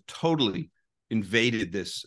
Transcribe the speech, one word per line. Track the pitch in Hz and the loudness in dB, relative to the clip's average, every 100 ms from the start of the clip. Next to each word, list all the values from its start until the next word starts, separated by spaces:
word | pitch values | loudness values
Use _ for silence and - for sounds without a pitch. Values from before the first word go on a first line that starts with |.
| - | -10
totally | - 165 156 110 87 78 _ _ _ _ | -2 0 2 2 -2 -8 _ _ _ _
invaded | 113 95 113 120 113 92 | -2 2 4 4 2 -2
this, | 95 87 - | -4 -6 -10